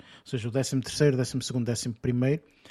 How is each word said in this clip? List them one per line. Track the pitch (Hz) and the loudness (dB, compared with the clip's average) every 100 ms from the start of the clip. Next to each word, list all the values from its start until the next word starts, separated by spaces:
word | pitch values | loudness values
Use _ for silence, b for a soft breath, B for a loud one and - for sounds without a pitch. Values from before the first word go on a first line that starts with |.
| B B | B B
ou | - | -8
seja, | 123 117 | -6 -2
o | |
décimo | 131 127 135 | -2 0 -2
terceiro, | - - 147 127 | -2 4 4 4
décimo | 123 131 | 0 -4
segundo, | - 123 117 | -4 -2 -2
décimo | 117 123 110 | -2 -4 -4
primeiro, | 131 123 131 156 - B B | -2 2 2 0 -4 B B